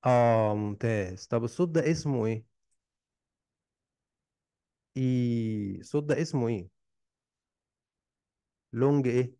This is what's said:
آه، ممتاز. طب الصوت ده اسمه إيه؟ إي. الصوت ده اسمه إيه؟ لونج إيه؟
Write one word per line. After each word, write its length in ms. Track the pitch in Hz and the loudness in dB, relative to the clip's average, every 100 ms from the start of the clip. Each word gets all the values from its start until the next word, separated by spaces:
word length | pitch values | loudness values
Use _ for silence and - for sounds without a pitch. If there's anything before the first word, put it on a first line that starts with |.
| 127 | 4
آه، 500 | 123 120 113 107 104 | 4 6 4 2 0
ممتاز. 720 | 104 101 113 110 92 95 - | -4 -4 -2 -2 -4 -8 -4
طب 160 | 120 | -2
الصوت 260 | 113 - 175 | -2 -2 0
ده 220 | 165 151 | 0 0
اسمه 340 | 160 151 131 110 | -2 -2 0 0
إيه؟ 200 | 113 - _ _ _ _ _ _ _ _ _ _ _ _ _ _ _ _ _ _ _ _ _ _ _ _ - | -4 -8 _ _ _ _ _ _ _ _ _ _ _ _ _ _ _ _ _ _ _ _ _ _ _ _ -4
إي. 800 | 131 127 120 117 113 107 101 95 | 0 0 0 0 -2 -4 -6 -8
الصوت 240 | - 147 | -4 -4
ده 180 | 147 143 | -2 -2
اسمه 260 | 160 143 117 | 0 -2 -2
إيه؟ 220 | 110 87 _ _ _ _ _ _ _ _ _ _ _ _ _ _ _ _ _ _ _ _ | -2 -6 _ _ _ _ _ _ _ _ _ _ _ _ _ _ _ _ _ _ _ _
لونج 340 | 117 135 143 127 | 0 2 4 2
إيه؟ 280 | 120 123 - | 2 0 -6